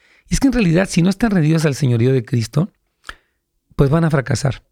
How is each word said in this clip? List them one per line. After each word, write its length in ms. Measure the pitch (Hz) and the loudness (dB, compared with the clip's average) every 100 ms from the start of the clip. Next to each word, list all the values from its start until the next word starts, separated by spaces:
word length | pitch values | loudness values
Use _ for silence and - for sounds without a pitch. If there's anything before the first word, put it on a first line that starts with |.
| _ _ - | _ _ -6
Y 60 | |
es 60 | - | 0
que 80 | 269 | 0
en 40 | |
realidad, 340 | 240 180 160 190 | 2 2 2 0
si 100 | - | 0
no 80 | 180 | 0
están 220 | 190 233 | 0 0
rendidos 340 | 190 147 160 | 2 2 0
al 100 | 156 | 0
señorío 380 | 127 131 117 123 | 0 0 2 2
de 100 | 135 | 0
Cristo, 480 | 110 120 107 143 190 _ _ _ - - _ _ _ _ _ - | -2 -4 -2 -4 -4 _ _ _ -20 -20 _ _ _ _ _ -2
pues 120 | 139 | 0
van 160 | 165 | 2
a 60 | 165 | 0
fracasar. 520 | 143 123 120 135 - _ | -2 -2 -4 -4 -6 _